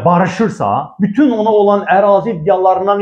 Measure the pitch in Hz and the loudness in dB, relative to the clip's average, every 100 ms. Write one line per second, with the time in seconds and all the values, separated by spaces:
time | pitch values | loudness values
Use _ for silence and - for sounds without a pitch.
0 | 170 175 185 - 220 - 107 110 147 - | 2 2 0 -2 -4 -2 -4 -4 -6 -4
1 | 202 - 294 226 214 214 202 202 180 185 | -4 0 0 0 0 2 2 0 0 0
2 | 208 196 220 180 160 185 185 185 196 202 | 2 2 0 -4 0 2 2 0 0 -2